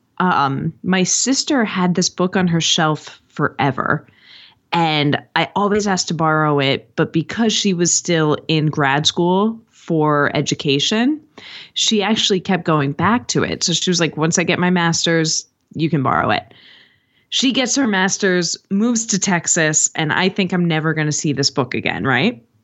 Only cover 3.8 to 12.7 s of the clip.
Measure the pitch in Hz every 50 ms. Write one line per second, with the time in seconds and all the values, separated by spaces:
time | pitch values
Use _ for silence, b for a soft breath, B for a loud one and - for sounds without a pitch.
3.8 | - - - 151 B B B B B B B B B B B B _ - - 170
4.8 | 165 156 156 147 143 147 139 - - _ - 165 160 - - 185 202 196 202 214
5.8 | 202 208 185 180 - - 175 151 160 156 156 156 156 151 147 143 135 139 127 -
6.8 | - _ - - 156 - - 160 147 - - 214 233 220 214 - - 202 180 170
7.8 | 180 165 - - - - 170 160 156 151 143 - - - 160 156 151 151 - 156
8.8 | 143 135 139 151 160 - - 175 170 175 185 190 208 220 226 226 - _ _ -
9.8 | - - 170 156 151 151 147 147 143 - - 151 139 - 143 - - 143 139 143
10.8 | - - 214 220 247 285 311 302 - _ B B B B B B B B B -
11.8 | - - 226 202 190 208 220 - - - 202 185 - - 190 170 - 175